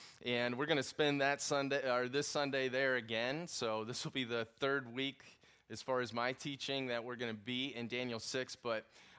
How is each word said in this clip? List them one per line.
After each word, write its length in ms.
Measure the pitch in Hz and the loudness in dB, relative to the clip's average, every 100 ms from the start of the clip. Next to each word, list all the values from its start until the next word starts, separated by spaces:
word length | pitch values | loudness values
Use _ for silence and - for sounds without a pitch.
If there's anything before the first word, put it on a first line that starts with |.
| - - 120 | -20 -8 0
and 320 | 120 120 123 | 2 2 2
we're 100 | 147 | 2
gonna 160 | 147 | 2
spend 360 | 123 - 147 143 | 2 2 4 4
that 220 | 139 143 | 2 2
Sunday, 460 | - 143 139 143 131 | 2 2 2 2 2
or 200 | 123 123 | 2 2
this 200 | 139 147 | 0 0
Sunday 420 | 151 143 135 131 | 0 0 2 2
there 260 | 127 135 127 | 2 2 2
again. 500 | 110 113 123 151 175 | 0 0 0 -2 -4
So 360 | - 117 110 | -2 0 0
this 220 | 110 120 156 | -2 -4 -4
will 80 | |
be 100 | 135 | -2
the 240 | 117 117 113 - | -2 -2 -4 -2
third 360 | 139 139 120 120 | 0 0 -2 -4
week 260 | 135 - - - - - - | -4 -6 -16 -20 -20 -20 -12
as 120 | 113 | -8
far 180 | - 127 | -2 0
as 140 | 117 | 0
my 180 | 117 123 | 0 0
teaching 560 | 127 143 139 - 139 131 | 0 -6 -4 -2 -2 0
that 160 | 117 | -2
we're 140 | 120 120 | -2 -4
gonna 160 | 120 | -4
be 420 | 107 107 123 135 117 | -4 -4 -2 -2 -4
in 140 | 117 | -4
Daniel 320 | 120 127 113 | -2 -2 -4
six, 340 | - 131 127 - | -2 -2 -2 -4
but 300 | 120 110 - - - | -2 -2 -4 -14 -20